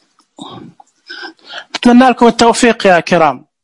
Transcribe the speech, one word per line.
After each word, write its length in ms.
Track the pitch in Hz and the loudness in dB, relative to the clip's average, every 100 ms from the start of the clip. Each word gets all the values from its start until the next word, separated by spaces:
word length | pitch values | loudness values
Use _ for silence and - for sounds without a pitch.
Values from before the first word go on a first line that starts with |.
| _ _ _ - - - - _ _ _ - - - - - - - - | _ _ _ -20 -20 -20 -20 _ _ _ -20 -20 -20 -20 -20 -20 -16 -4
نتمنى 340 | 240 240 262 | 2 4 2
لكم 180 | 240 233 | 2 0
التوفيق 600 | 226 233 220 240 220 196 | 2 0 0 -2 0 0
يا 120 | 175 | 0
كرام. 460 | - 175 156 123 _ _ | 0 0 0 -2 _ _